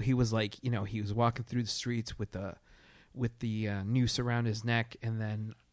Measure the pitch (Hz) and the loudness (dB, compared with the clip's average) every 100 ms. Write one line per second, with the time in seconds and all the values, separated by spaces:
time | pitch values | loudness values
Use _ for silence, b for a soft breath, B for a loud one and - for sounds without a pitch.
0 | 117 127 117 113 107 - 131 117 104 110 | 2 4 4 4 0 -2 -2 -2 -2 -4
1 | 104 104 117 113 117 123 113 - - 120 | -2 2 2 2 -4 -2 -2 -2 -2 -2
2 | 110 - 107 92 95 82 b b b b | -4 -6 -6 -6 -8 -8 b b b b
3 | b - 120 - 117 110 107 101 98 127 | b -4 -4 -2 -4 -2 -2 -2 2 4
4 | 123 - 120 120 117 107 113 117 113 - | 4 2 2 2 2 0 2 0 0 -4
5 | 117 113 110 107 107 110 _ | -4 -2 -2 -4 -6 -10 _